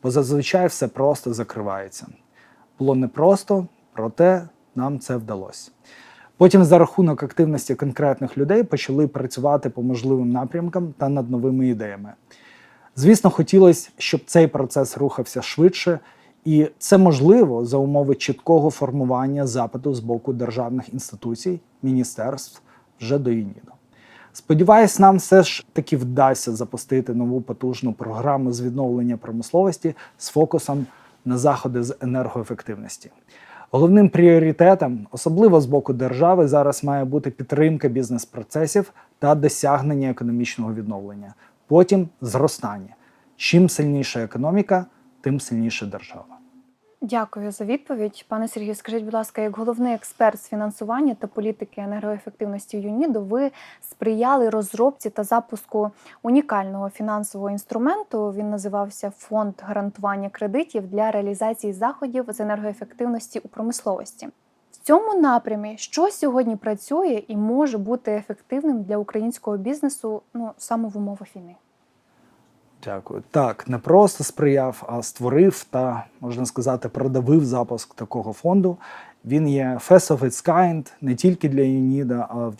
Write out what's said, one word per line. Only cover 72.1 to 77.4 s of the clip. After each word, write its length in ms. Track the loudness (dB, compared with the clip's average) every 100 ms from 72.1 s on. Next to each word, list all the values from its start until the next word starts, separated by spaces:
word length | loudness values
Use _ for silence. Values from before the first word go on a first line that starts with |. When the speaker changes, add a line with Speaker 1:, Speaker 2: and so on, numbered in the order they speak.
| _ _ _ _ _ _ _
Speaker 1:
Дякую. 400 | -12 -12 -12 -14 -4
Так, 380 | 0 0 -2 -8
не 80 | -6
просто 460 | 4 6 6 2
сприяв, 600 | -8 -2 2 2 0 -6 -10
а 140 | -8
створив 640 | -8 -6 0 4 4 2
та, 420 | -6 -4 -4 -6 -12 _
можна 240 | -10 -6 -6
сказати, 440 | -4 -4 -4 -6
продавив 560 | -4 -2 0 2 2